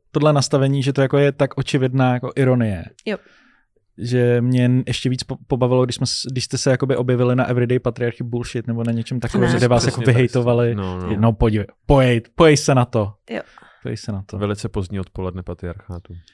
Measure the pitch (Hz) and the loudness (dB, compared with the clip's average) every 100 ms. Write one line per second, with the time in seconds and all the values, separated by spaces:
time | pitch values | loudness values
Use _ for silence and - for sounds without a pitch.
0 | _ 156 151 147 135 139 135 139 131 139 | _ 0 2 2 2 0 2 0 0 0
1 | 135 139 143 139 135 - 135 143 131 131 | 2 2 2 2 -2 -2 -4 -2 0 2
2 | 127 123 123 - 131 123 110 92 87 - | 0 0 -4 -2 2 2 0 -4 -10 -12
3 | - 98 _ _ _ _ _ _ _ - | -8 -8 _ _ _ _ _ _ _ -12
4 | 120 123 120 120 123 127 123 127 127 123 | -2 2 2 2 2 2 4 2 0 -4
5 | 135 127 - 131 - 127 127 127 127 123 | -4 -4 -6 -12 -6 -2 2 2 0 -2
6 | 127 - - 131 - 135 - 127 131 131 | -4 -6 -6 -6 -6 -2 0 0 0 -2
7 | 123 123 123 123 - 123 120 127 123 117 | 0 0 2 0 0 0 0 0 -2 -4
8 | 120 - 123 120 120 123 113 117 117 117 | -6 -6 -8 -8 -6 -8 -6 -4 -2 -4
9 | 113 127 117 - 123 120 120 120 117 - | -4 -6 -2 0 2 4 4 4 2 0
10 | 127 123 123 127 120 120 120 110 95 92 | 2 4 2 2 2 2 0 -2 -4 -4
11 | 90 104 113 107 113 107 101 _ - 139 | -4 2 2 4 2 0 -4 _ 2 4
12 | 131 117 - - 160 143 - 131 120 117 | 4 2 -2 4 6 6 2 2 2 0
13 | 101 - - 226 - - - _ 127 113 | -4 -6 -12 -12 -12 -18 -20 _ -10 -10
14 | - 98 95 98 101 104 - 107 92 101 | -8 -10 -8 -6 -4 -4 -6 -6 -6 -6
15 | 92 - 92 90 87 87 90 92 - 87 | -8 -8 -8 -8 -10 -10 -10 -12 -14 -14
16 | - 85 - | -14 -20 -20